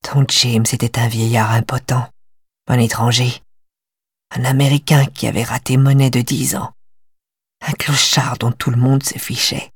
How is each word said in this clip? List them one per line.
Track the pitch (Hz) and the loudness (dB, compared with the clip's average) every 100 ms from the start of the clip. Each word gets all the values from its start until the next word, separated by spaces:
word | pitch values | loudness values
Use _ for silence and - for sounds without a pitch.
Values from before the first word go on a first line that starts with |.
Ton | - 143 135 | 0 0 2
James | - 123 113 113 | 0 0 0 0
était | 117 120 - | -2 -2 0
un | 117 | -2
vieillard | 113 113 117 110 | 0 0 0 2
impotent, | 113 117 127 - 127 120 - _ _ _ _ - | 0 0 -6 -2 -4 -4 -12 _ _ _ _ -2
un | 123 | 0
étranger, | 117 - 117 117 123 - _ _ _ _ _ _ _ _ _ | 2 0 0 2 0 -4 _ _ _ _ _ _ _ _ _
un | - | -4
Américain | 127 131 139 143 - 147 135 | 0 2 4 2 4 4 4
qui | - 113 | 0 -4
avait | - | -4
raté | 117 117 - 131 | -4 -6 0 2
monnaie | 135 139 135 | 4 4 4
de | 123 | 0
dix | 120 139 135 - | -2 -2 -2 -4
ans, | - - - _ _ _ _ _ _ _ | -8 -14 -20 _ _ _ _ _ _ _
un | - | -8
clochard | - - 139 - - 127 123 | -6 -2 0 0 0 -2 -2
dont | - | -4
tout | - - | -2 -2
le | 120 | 2
monde | 123 135 | 2 2
se | - 123 | -2 -10
fichait. | - 123 - - - | -10 -4 -4 -4 -10